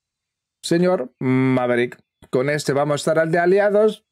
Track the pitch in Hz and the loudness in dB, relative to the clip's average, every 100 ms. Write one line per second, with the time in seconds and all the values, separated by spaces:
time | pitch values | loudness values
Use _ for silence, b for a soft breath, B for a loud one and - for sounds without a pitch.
0 | _ _ _ _ _ _ - 170 180 165 | _ _ _ _ _ _ -4 0 0 -2
1 | 127 - 131 131 131 127 123 120 123 - | -6 -6 -2 0 2 0 0 0 -2 -6
2 | _ _ - 131 139 147 147 139 147 143 | _ _ -6 -2 -2 -4 -2 -2 -2 -2
3 | - 160 160 175 175 196 202 202 220 208 | -2 0 0 0 2 2 2 2 2 0
4 | _ | _